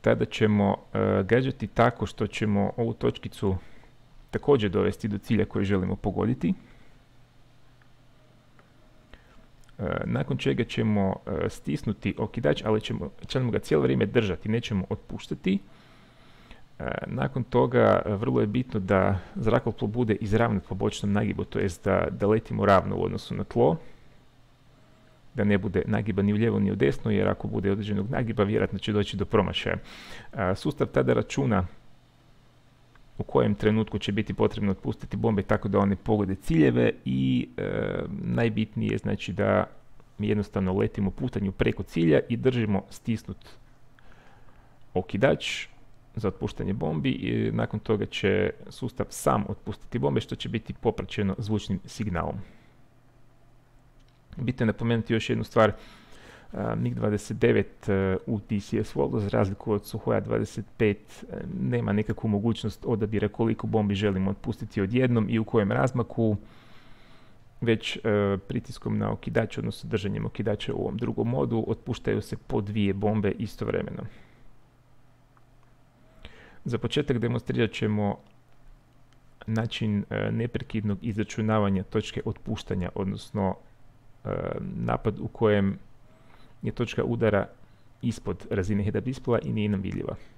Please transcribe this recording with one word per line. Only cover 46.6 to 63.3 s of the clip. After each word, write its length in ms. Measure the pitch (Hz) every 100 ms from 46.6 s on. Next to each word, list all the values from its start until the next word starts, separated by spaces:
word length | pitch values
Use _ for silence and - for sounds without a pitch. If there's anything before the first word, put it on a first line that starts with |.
| 95
bombi 380 | 98 156 160 135
i 400 | - - 113 110
nakon 280 | 110 110 110
toga 260 | - 107 101
će 440 | - 104 98 95 - -
sustav 380 | - 123 - -
sam 340 | - - 123 101
otpustiti 500 | - - 107 - 123
bombe, 220 | 135 131
što 140 | -
će 140 | - -
biti 260 | 113 -
popraćeno 600 | - 117 107 95 - 101 95
zvučnim 420 | 104 107 - 98
signalom. 520 | - - 101 87 80 - - - - - - _ - - - - - - _ - - - - _ _ -
Bitno 280 | 123 127
je 20 | 117
napomenuti 460 | 104 117 117 110
još 180 | 110 -
jednu 140 | 117
stvar, 280 | 113 - 110 - - - - - - - -
a, 220 | - 110
mig 200 | 113 120
dvadeset 420 | 123 110 104 - 107
devet, 520 | 117 110 98 - -
e, 280 | 98 95 92 -
u 140 | 110 -
D 120 | 107
C 180 | - 110
S 100 | 107
worldu, 240 | - 143 131
za 100 | 101
razliku 440 | 117 101 98 -
od 140 | 104 -
Suhoja 340 | 113 - 107
dvadeset 440 | 101 113 107 - 110 -
pet, 480 | 107 101 - - -
e, 40 | - - -
nema 320 | 131 120 113
nekakvu 360 | 104 107 107 113
mogućnost 560 | 104 113 113 113 - -
odabira 420 | 113 104 107
koliko 380 | 104